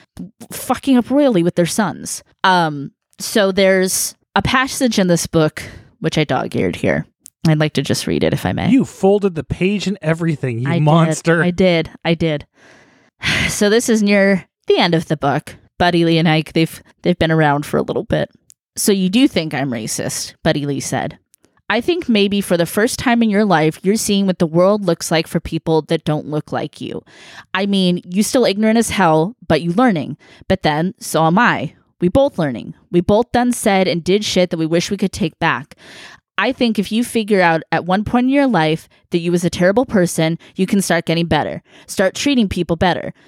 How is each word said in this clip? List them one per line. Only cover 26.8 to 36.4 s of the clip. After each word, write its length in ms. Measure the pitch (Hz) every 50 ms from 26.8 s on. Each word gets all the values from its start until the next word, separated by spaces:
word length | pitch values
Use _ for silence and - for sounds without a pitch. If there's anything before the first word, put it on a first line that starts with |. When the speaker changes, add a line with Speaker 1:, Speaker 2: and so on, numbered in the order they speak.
Speaker 1:
you. 220 | 123 113 - - - _ - - - - - - - _ -
I 120 | 185 196
mean, 360 | 202 202 196 185 180 175 175 -
you 180 | 180 180 190 214
still 220 | - - 269 233
ignorant 320 | 156 196 202 214 220 220 233
as 120 | 226 -
hell, 460 | - - 190 165 156 156 160 190 240 _ - -
but 140 | 170 151
you 100 | 170 170 170
learning. 440 | 196 254 254 190 156 131 - 156 - _ - - - - -
But 160 | 190 - -
then, 300 | 160 147 151 165 190 - -
so 260 | - - - 156 160
am 120 | 160 165 208
I. 340 | 240 214 165 104 - 151 - _ _ _ _ -
We 60 | 175 180
both 280 | - 269 269 285 - -
learning. 360 | 170 143 123 107 - - - _ _ -
We 100 | - 175
both 300 | 180 - 208 208 240 -
done 200 | - 240 247 247 240
said 340 | - - 220 196 190 190 180
and 160 | 143 170 160
did 200 | - 180 208 208
shit 240 | - - 185 180 175
that 80 | - 165
we 60 | 160
wish 260 | 156 165 175 - -
we 60 | 202 190
could 160 | - 190 -
take 240 | - 220 - - -
back. 360 | 175 160 143 120 135 - - _ - - - - - - - - _ _ _
I 140 | -